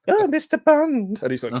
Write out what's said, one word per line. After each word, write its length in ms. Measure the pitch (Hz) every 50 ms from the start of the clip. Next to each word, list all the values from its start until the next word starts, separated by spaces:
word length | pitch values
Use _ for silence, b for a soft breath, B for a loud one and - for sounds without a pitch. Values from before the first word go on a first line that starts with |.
| _
Oh, 200 | - 320 427 427
Mister 300 | 320 269 311 294 - -
Bond, 600 | 311 _ 311 302 294 311 320 294 247 208 185 202 226
and 100 | - -
he's 120 | 131 123 -
like 180 | 117 113 123